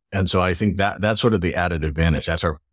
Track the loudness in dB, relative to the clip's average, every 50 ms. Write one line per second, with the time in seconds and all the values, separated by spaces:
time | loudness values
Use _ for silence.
0 | _ _ -4 -2 -2 0 2 2 2 2 0 0 0 0 2 0 0 -2 0 -2
1 | -2 -2 0 2 2 2 2 2 0 0 0 0 -2 -2 -2 -2 -4 -4 0 2
2 | 2 2 2 0 -2 -4 -4 -2 -2 -2 -4 -4 _ _